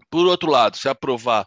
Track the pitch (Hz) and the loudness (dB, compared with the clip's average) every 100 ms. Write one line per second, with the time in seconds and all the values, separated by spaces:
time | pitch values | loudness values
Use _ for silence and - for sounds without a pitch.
0 | _ 165 180 180 160 131 107 - 135 135 | _ 0 2 2 2 2 2 0 -6 -4
1 | 139 120 120 107 | -4 -4 -2 -2